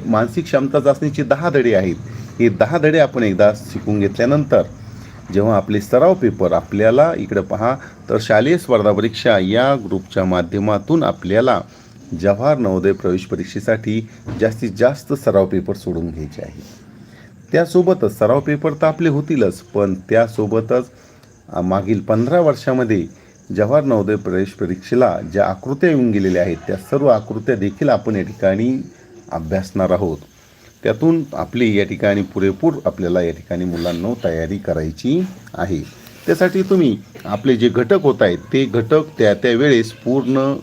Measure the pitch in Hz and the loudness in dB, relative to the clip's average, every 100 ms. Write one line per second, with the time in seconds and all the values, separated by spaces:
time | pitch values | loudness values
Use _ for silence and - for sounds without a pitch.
0 | - 110 117 180 160 135 135 147 139 139 | -2 0 0 -4 -2 0 0 2 2 0
1 | 151 147 120 139 170 143 120 98 92 82 | -2 -4 -2 0 2 2 4 2 0 -4
2 | - - - - 117 90 110 165 147 156 | -10 -14 -14 0 0 2 0 2 2 4
3 | 139 123 107 92 104 107 - - - 104 | 2 2 0 4 4 2 -6 -8 -4 0
4 | 98 - 120 147 143 - - - - - | 0 0 0 2 2 0 0 -8 -18 -18
5 | - - - 95 110 101 95 104 101 123 | -18 -18 -4 0 2 0 0 -4 0 4
6 | 170 190 117 101 90 82 - 98 110 127 | 4 4 0 0 0 0 -2 2 4 4
7 | 165 165 - 98 95 98 117 135 - - | 4 2 -2 -4 -2 -2 -2 -2 -8 -16
8 | - 110 107 107 131 175 - 113 104 101 | -4 -4 2 4 4 0 2 2 4 2
9 | 110 110 123 101 95 113 135 139 98 92 | 0 0 2 2 2 2 2 0 -2 -6
10 | 95 101 92 90 85 101 104 101 104 165 | -4 -2 0 0 -2 -2 0 -2 0 0
11 | 139 - 90 107 127 120 - - - - | 0 -2 0 2 2 0 -2 -16 -20 -20
12 | - 82 95 101 139 143 101 92 95 98 | -12 -2 0 2 0 0 0 2 2 0
13 | 92 92 - 104 - 104 104 110 110 110 | 0 -2 -4 -8 -6 -6 -2 -2 -2 -4
14 | 113 - - 107 110 110 117 98 123 143 | -6 -14 -12 -2 -2 -2 -6 0 0 0
15 | - 143 - 98 95 95 92 95 92 82 | -6 -2 2 2 2 0 -4 -6 -6 -6
16 | 82 78 73 - - 73 69 - - - | -6 -8 -12 -12 -14 -16 -20 -20 -20 -20
17 | - - - - - 160 165 180 175 185 | -20 -20 -20 -20 -2 0 2 2 4 2
18 | 104 - 107 139 143 147 160 160 160 151 | 0 2 2 2 0 -2 -2 0 0 2
19 | 165 143 147 143 95 - - 104 98 95 | 0 0 -2 0 0 -2 -6 -2 0 -2
20 | - 110 117 113 107 110 113 123 123 - | 0 2 2 -2 -2 -2 0 -2 -2 -12
21 | - - - _ - - 90 98 95 104 | -20 -20 -20 _ -10 -6 -2 -2 0 -2
22 | 98 110 123 175 160 131 - 127 117 101 | 0 0 2 2 2 0 -2 -2 0 0
23 | 80 - - _ - 95 107 147 139 110 | -2 -10 -20 _ -8 -2 2 2 2 0
24 | 101 107 95 92 98 - 87 92 - 120 | 0 -2 -2 -2 -4 -4 -6 -6 -2 2
25 | 123 85 80 95 95 95 127 139 175 143 | 2 2 -2 0 0 -2 -6 0 2 2
26 | 120 104 95 87 90 80 - 95 - 139 | 2 2 2 2 0 -2 -6 -8 -4 0
27 | 139 110 - 107 120 110 98 - 147 113 | 2 2 0 -6 -4 -2 -2 -2 0 0
28 | 117 104 82 101 95 98 120 131 - - | 0 -4 -4 -2 0 0 0 -2 -8 -18
29 | - - - 82 78 95 95 98 92 90 | -20 -20 -12 -10 -4 -4 -4 -2 0 0
30 | 92 71 - _ _ _ - _ 107 110 | -2 -6 -12 _ _ _ -20 _ -4 0
31 | 160 165 143 - - 123 117 101 98 - | 2 2 -2 -8 -6 0 2 2 0 0
32 | 104 101 92 101 98 98 160 143 87 90 | 0 0 -2 0 0 0 -2 0 -4 -4
33 | 87 90 85 78 - 87 90 85 87 85 | -2 0 0 -4 -8 -6 -4 -4 -4 -4
34 | 98 113 92 82 80 98 - 80 80 80 | -6 -4 -4 -4 -4 -6 -4 -2 -4 -4
35 | 123 165 185 - - - 95 80 - - | -2 0 -2 -8 -14 -6 -4 -4 -6 -16
36 | - - 165 165 180 190 190 190 139 101 | -20 -8 -2 2 2 0 2 2 2 0
37 | - - - 104 131 117 117 - 113 - | -8 -18 -8 -2 0 2 2 2 2 2
38 | 139 110 101 87 - 135 127 113 113 156 | 2 2 2 0 -2 -2 0 -2 2 0
39 | 151 - 107 101 123 117 143 117 113 - | 0 0 2 2 2 2 4 4 2 -6
40 | 123 135 120 135 135 135 | -2 -2 0 0 0 -4